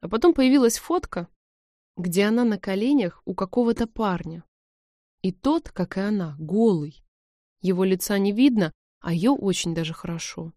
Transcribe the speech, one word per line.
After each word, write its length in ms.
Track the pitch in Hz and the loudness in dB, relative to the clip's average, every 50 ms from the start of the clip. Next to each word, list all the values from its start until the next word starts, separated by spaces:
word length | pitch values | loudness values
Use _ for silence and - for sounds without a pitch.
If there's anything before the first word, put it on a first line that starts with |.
А 80 | - - | -10 -4
потом 240 | - 220 - 359 330 | -4 4 4 4 6
появилась 440 | - 262 262 262 285 254 233 226 - | 6 4 6 6 6 6 4 2 0
фотка, 520 | - - 330 370 - - - - 175 - _ _ _ _ _ _ _ _ _ _ _ _ _ | -4 -2 -2 -2 -2 -4 -10 -10 -10 -10 _ _ _ _ _ _ _ _ _ _ _ _ _
где 300 | - 175 180 165 185 202 | -8 -6 -4 0 2 2
она 180 | 208 220 233 247 | 2 2 2 2
на 160 | 233 214 196 | 2 0 -2
коленях 600 | - - 190 190 208 254 294 285 214 175 - _ _ | -4 -4 -4 -2 0 2 2 2 2 0 -4 _ _
у 100 | - 185 | -10 -6
какого-то 540 | - 190 190 - 247 247 233 233 - 233 226 | -6 -6 -4 0 0 2 2 2 0 -2 -4
парня. 560 | _ - 226 208 185 170 165 160 160 165 - _ _ _ _ _ _ _ _ _ _ _ _ _ _ _ | _ -4 -2 -2 -2 -4 -6 -10 -14 -14 -16 _ _ _ _ _ _ _ _ _ _ _ _ _ _ _
И 100 | - 185 | -6 -6
тот, 400 | 180 - _ 269 302 330 - - | -6 -2 _ 0 0 0 -2 -6
как 260 | - - 180 175 - 190 | -6 -6 -6 -6 -4 -6
и 40 | |
она, 340 | 196 202 214 202 180 160 147 143 | -4 -2 -2 -4 -4 -6 -8 -12
голый. 680 | 160 151 175 208 226 226 196 165 147 151 - - _ _ _ _ _ _ _ _ _ _ _ _ | -8 -4 0 2 4 4 2 2 -2 -6 -12 -18 _ _ _ _ _ _ _ _ _ _ _ _
Его 240 | - 180 190 180 190 | -2 -2 0 2 2
лица 320 | 190 185 185 - - 208 202 | 2 0 0 -2 -2 -2 0
не 160 | 196 202 202 | 0 0 2
видно, 400 | 214 254 294 247 214 185 156 - _ _ _ _ _ | 4 4 4 4 4 0 -2 -4 _ _ _ _ _
а 140 | - - 170 | -8 -4 -4
ее 200 | 170 165 240 285 | 0 2 2 2
очень 400 | - - 196 180 - - 175 165 | 2 0 -2 -2 -2 -2 -4 -4
даже 200 | 165 165 160 165 | -4 -6 -6 -8
хорошо. 600 | - - - 170 165 - - - - 165 165 - | -12 -10 -10 -10 -8 -10 -12 -12 -12 -12 -14 -14